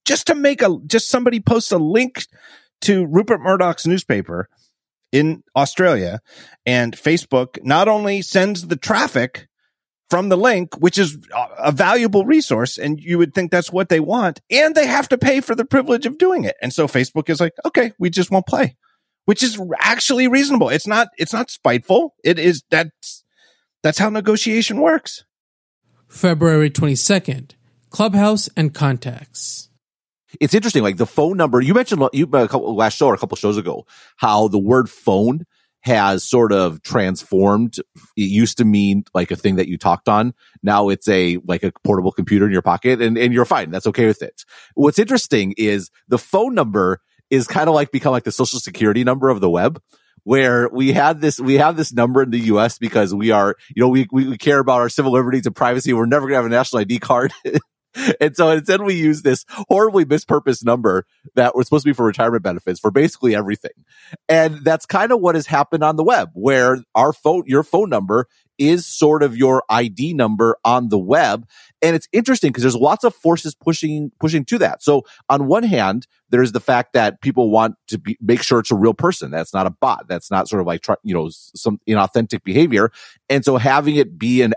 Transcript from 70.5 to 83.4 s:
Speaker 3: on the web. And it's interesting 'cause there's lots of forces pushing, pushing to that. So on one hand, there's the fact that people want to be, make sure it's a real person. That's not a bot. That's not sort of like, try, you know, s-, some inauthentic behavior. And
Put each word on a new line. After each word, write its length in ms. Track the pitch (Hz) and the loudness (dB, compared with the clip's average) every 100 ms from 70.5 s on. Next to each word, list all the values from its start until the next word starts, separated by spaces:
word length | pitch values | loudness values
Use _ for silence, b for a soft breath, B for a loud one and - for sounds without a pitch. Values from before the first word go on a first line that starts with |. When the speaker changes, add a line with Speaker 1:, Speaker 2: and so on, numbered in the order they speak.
| - 117 | 2 0
Speaker 3:
on 240 | 123 117 | 0 0
the 100 | 101 | -2
web. 480 | 92 151 131 110 120 b b b | 2 2 2 -2 -8 b b b
And 140 | 160 165 | 0 0
it's 140 | - | -2
interesting 400 | 214 240 254 147 | -2 0 0 0
'cause 100 | 127 | 0
there's 140 | 127 117 | 0 2
lots 300 | 143 214 240 | 0 2 -2
of 100 | - | -2
forces 400 | 165 170 160 - | 0 0 -2 -6
pushing, 560 | 165 160 156 151 147 - | -4 -4 -4 -6 -8 -6
pushing 240 | 156 156 131 | -4 -2 -2
to 120 | 233 | 0
that. 260 | 113 - | -2 0
So 200 | - 139 - b b | 2 2 0 b b
on 180 | 139 135 | 0 2
one 160 | 208 | 0
hand, 420 | 233 139 95 113 - _ _ | 2 0 0 -2 -8 _ _
there's 220 | 123 127 | 2 2
the 80 | 101 | 0
fact 320 | - 123 - | 0 0 0
that 300 | 123 107 - | 0 0 -2
people 280 | 135 127 113 | -4 0 2
want 240 | 110 113 - - | 2 2 -2 -10
to 100 | 107 | -10
be, 200 | 101 - | -8 -6
make 240 | 110 120 | 0 0
sure 160 | - 120 | 2 0
it's 100 | - | 0
a 60 | 104 | 2
real 180 | 110 | 2
person. 380 | 101 175 180 - | 2 0 -2 -6
That's 220 | 80 85 | -8 -6
not 120 | 95 92 | -4 -4
a 40 | |
bot. 400 | - 131 101 87 | -2 -2 -2 -6
That's 200 | 85 - | -10 -4
not 200 | 95 - | -4 -2
sort 100 | 101 | -2
of 80 | 87 | -4
like, 140 | 85 | -4
try, 140 | - 98 | -4 -4
you 100 | 104 | -4
know, 140 | 87 80 | -4 -6
s-, 240 | - - - | -10 -20 -8
some 240 | 113 104 - | -6 -4 -2
inauthentic 560 | 107 95 117 113 - | 0 0 0 -2 -6
behavior. 480 | 95 110 170 104 110 B B B - | -2 0 2 2 0 B B B -4
And 160 | 139 | -2